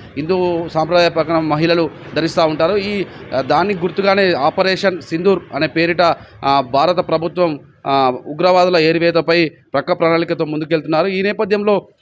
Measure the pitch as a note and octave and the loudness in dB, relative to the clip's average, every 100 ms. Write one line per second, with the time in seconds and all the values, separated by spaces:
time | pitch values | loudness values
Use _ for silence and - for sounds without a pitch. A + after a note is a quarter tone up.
0 | - C3+ D#3+ F#3 F3+ E3+ E3 D#3+ D#3 F3 | -10 -8 -4 -2 0 -2 -4 -4 0 2
1 | E3+ D#3 D3+ E3 D#3 D3+ E3 F3 D#3 - | 2 0 0 0 0 0 2 2 0 -6
2 | - D#3 D#3 - D#3+ D#3 E3 G#3 G3 G3+ | -8 -4 -2 0 0 2 0 0 -2 -4
3 | E3+ - - C3 C3 D3 G3 F#3+ E3+ F3+ | -6 -10 -6 -4 0 0 0 -2 -4 -2
4 | G3 G3 F#3+ C#3+ D3+ F#3+ F#3 F3+ F#3+ E3+ | 0 2 2 2 0 0 0 0 -2 -2
5 | - E3 F#3+ F#3 - C#3 D#3 D#3+ E3 E3+ | -6 -2 0 0 -2 -4 -2 0 0 2
6 | E3+ - - - C#3 C#3 B2+ C3+ D#3+ E3+ | 2 0 -6 -6 0 0 2 2 2 0
7 | - D#3+ E3 F3+ F3 C#3+ - _ C#3+ C#3 | -2 -2 -2 -2 -2 -2 -10 _ -2 2
8 | C3 B2+ - D3+ F3+ F3+ F#3 F3 D#3 E3 | 2 0 -6 0 4 4 4 4 2 2
9 | E3+ E3 D#3+ E3+ D#3 - _ C#3 D3 E3+ | 2 2 2 2 0 -4 _ -4 -2 0
10 | E3 E3 E3 D#3+ D3+ D3+ D#3 D#3+ C#3+ D#3 | 2 0 0 -4 -4 -6 -2 -4 0 0
11 | F#3+ F#3+ G3 G3+ G#3 G#3 G#3 G3 - _ | 0 -2 -2 -2 -2 0 2 0 -2 _